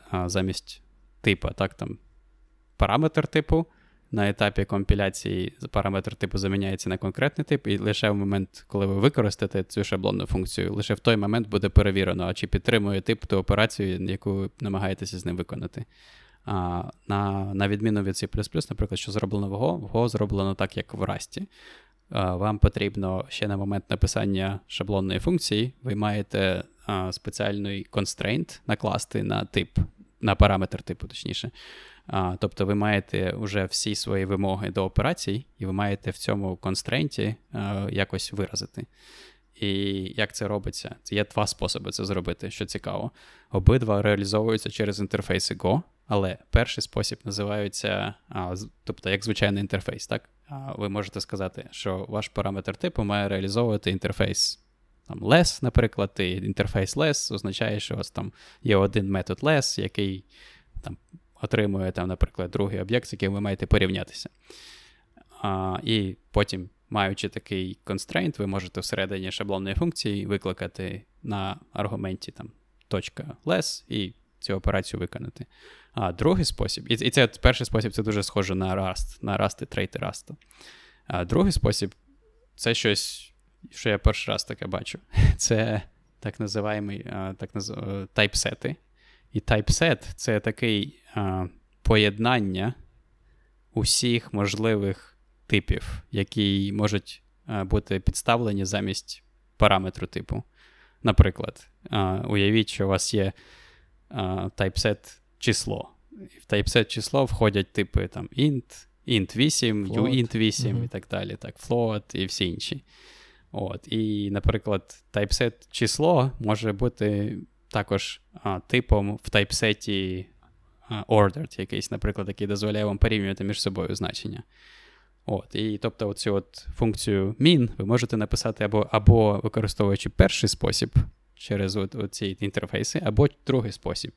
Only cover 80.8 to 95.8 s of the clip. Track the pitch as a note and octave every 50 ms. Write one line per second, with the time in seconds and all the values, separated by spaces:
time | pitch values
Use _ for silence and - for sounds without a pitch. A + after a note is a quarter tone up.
80.8 | - - _ _ _ - - F2 F2 F2 - E3 F#3 G3+ E3+ - - A#2+ G2+ -
81.8 | G2+ F#2+ - _ _ _ _ _ _ _ _ _ _ _ _ - - A#2 A#2 -
82.8 | - A2+ G2+ - - - - - - - _ _ _ _ _ _ - - - -
83.8 | - A#2 G#2 G2 - A2+ G#2+ - - - G#2 - - - - - - F#2+ F#2+ F#2
84.8 | - - - - - _ - - - - - - - - A#2 A2 A2+ A2+ A2 G#2
85.8 | - - - _ _ _ _ _ - G#2 - - A2+ G2+ G2 A2 G2+ G#2+ G#2+ G#2+
86.8 | G#2 G2+ G2+ G2+ - - - G2 F#2+ F#2+ F#2+ - - F#2+ - G#2 F#2+ A2+ A2 G#2
87.8 | G#2 G2+ G2 G2 F#2+ - - - G#2 G2+ - - - - - - - - D3+ -
88.8 | _ _ _ _ _ _ _ _ _ _ - A2+ - - A#2 G#2+ G#2+ - A2+ -
89.8 | E3 E3 C#3 - - - - - - - A2 G#2 - A2+ G#2 - - A#2 A2 G#2
90.8 | G2+ C#3+ - - _ - - G#2+ G2+ F#2+ F#2 F#2 F#2 F2+ - - _ _ _ _
91.8 | _ - A2+ G#2+ G#2+ G#2 G2+ G2+ A2+ A#2+ B2+ A#2+ G#2 G2 F#2 F#2 G2 A2+ A#2+ -
92.8 | - - _ _ _ _ _ _ _ _ _ _ _ _ _ _ _ _ _ A2+
93.8 | A2 C3 C3+ - - B2 A#2+ A#2 - - - G#2 G2+ G2 G2+ G#2 A2 A2+ A2 G#2
94.8 | G2+ G2 F#2+ - - - _ _ _ _ _ _ _ - - G#2 - - - -